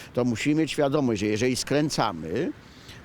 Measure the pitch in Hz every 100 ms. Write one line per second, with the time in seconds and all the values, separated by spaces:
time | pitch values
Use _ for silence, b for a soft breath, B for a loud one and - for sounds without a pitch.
0 | B - 123 110 143 151 156 - 143 147
1 | 127 107 107 107 127 123 - 139 151 -
2 | 113 82 80 98 208 - B B B B